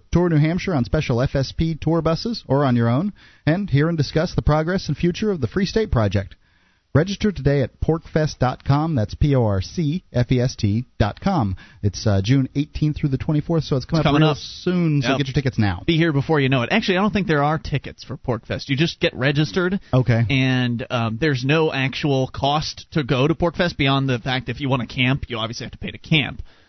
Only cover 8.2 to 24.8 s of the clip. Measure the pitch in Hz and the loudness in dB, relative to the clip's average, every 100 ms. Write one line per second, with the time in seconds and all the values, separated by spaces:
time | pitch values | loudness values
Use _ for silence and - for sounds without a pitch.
8.2 | 151 - 123 - - 143 160 139 104 - | 0 0 -2 -2 0 2 2 0 -2 0
9.2 | 151 131 110 98 - 185 147 180 - 123 | 2 4 2 0 -2 -4 -2 -4 -4 -2
10.2 | 117 127 120 - 101 110 135 - 104 - | 0 2 0 0 0 0 -2 0 0 0
11.2 | 196 175 101 92 - - 104 - 113 98 | -2 0 -2 -4 -12 -4 -4 -2 0 2
12.2 | 95 139 127 139 151 - 151 - 147 131 | 4 2 2 -2 -4 -2 -2 0 -2 -2
13.2 | - 151 - 165 - 135 - 165 147 143 | -2 -2 0 -2 -2 -4 -2 0 2 4
14.2 | 156 147 - - 180 180 165 143 120 135 | 4 2 -6 -8 -2 0 2 2 0 0
15.2 | 135 147 135 - 104 87 - 160 165 143 | 0 -2 -2 0 0 0 0 2 2 2
16.2 | 135 156 131 131 120 214 208 180 208 208 | 2 2 2 2 2 0 2 2 2 0
17.2 | 180 151 143 156 - 139 - - - - | 0 2 2 -2 -4 -6 -6 -16 -14 -10
18.2 | - 110 - 92 - 135 170 - 170 - | -6 -6 -4 -6 -2 0 0 0 -2 0
19.2 | 135 147 156 190 180 196 - 127 123 117 | 0 0 0 0 -2 -2 0 0 2 2
20.2 | 110 135 131 127 123 117 127 123 113 113 | 2 0 2 0 0 -4 -4 -4 -4 -2
21.2 | 160 127 135 160 156 135 131 - 151 135 | -2 0 2 2 2 0 -4 -2 0 0
22.2 | 131 - 139 151 - - - 165 120 127 | -2 -2 -2 -2 -4 -12 -6 -4 0 0
23.2 | 147 160 170 - 175 - 139 135 135 123 | 2 2 -2 0 -2 0 2 2 0 -2
24.2 | 139 127 117 117 139 131 | -2 -6 -6 -6 -2 -2